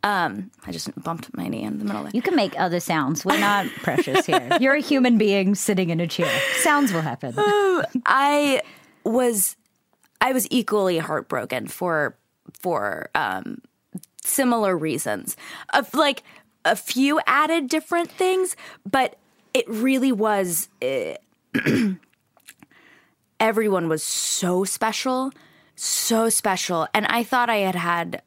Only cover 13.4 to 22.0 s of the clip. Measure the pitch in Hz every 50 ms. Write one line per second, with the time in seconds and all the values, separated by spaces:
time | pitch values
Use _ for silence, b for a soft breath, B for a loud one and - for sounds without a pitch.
13.4 | - - - - _ _ _ _ _ _ _ 180 - _ _ - - - - -
14.4 | 269 247 240 233 214 196 185 170 151 160 135 139 - - 104 98 - - - B
15.4 | B B B B B B - - 262 - - 262 320 285 277 - - B B B
16.4 | B B _ _ _ - 226 196 - - - 240 269 277 294 311 - - - 277
17.4 | 302 302 330 339 302 247 - 311 311 - - 339 339 339 - - 370 370 370 381
18.4 | 370 359 - B B B B B B 196 - 269 254 - - _ _ _ _ _
19.4 | _ _ _ 262 - - 226 214 226 262 262 262 240 269 254 202 214 220 214 202
20.4 | 190 180 170 156 - - _ _ - 127 135 131 101 78 80 - _ _ _ _
21.4 | _ _ _ - - - - - 240 208 185 170